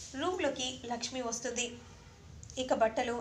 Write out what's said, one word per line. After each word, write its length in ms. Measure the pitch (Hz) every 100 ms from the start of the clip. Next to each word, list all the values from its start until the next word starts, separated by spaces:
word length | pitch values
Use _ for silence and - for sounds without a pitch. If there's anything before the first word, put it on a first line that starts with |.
| - 262
రూమ్లోకి 500 | 330 370 294 - 254 254 233
లక్ష్మి 360 | 233 - 262
వస్తుంది. 440 | 233 226 254 233 240 - - - - - - - - -
ఇక 160 | 254
బట్టలు 420 | 285 220 226 233 240